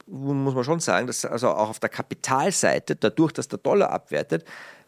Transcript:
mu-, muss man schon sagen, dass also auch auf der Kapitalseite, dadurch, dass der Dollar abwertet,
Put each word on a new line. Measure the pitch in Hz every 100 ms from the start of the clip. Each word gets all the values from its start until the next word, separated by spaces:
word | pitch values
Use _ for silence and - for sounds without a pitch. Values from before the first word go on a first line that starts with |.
| -
mu-, | 151 139
muss | 139 135 131
man | 123
schon | 165
sagen, | - 92 123
dass | 117
also | - 120 117
auch | 82 107
auf | 110
der | 113
Kapitalseite, | - - - - 131 170 - 95 73 - -
dadurch, | 110 - 160
dass | - -
der | 107
Dollar | 131 104 -
abwertet, | - - 76 - 165 - - - -